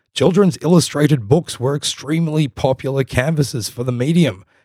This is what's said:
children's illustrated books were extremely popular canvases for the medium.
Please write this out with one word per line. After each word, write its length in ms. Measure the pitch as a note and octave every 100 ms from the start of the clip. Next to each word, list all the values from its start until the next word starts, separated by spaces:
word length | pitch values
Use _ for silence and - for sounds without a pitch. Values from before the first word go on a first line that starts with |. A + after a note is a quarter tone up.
| _
children's 440 | - C#3+ F3+ F#3+ A#2+
illustrated 680 | D3+ F3 - C#3+ D3 C#3+ G#2
books 320 | D#3+ - -
were 160 | B2+ D3
extremely 720 | - - C3 E3 E3 D#3 D3
popular 560 | - C3+ C3 C3+ C3+ C3+
canvases 640 | - C3+ D#3 C3+ B2 G#2
for 160 | - B2+
the 80 |
medium. 500 | A#2+ C3+ E3+ D3 F#2+ - _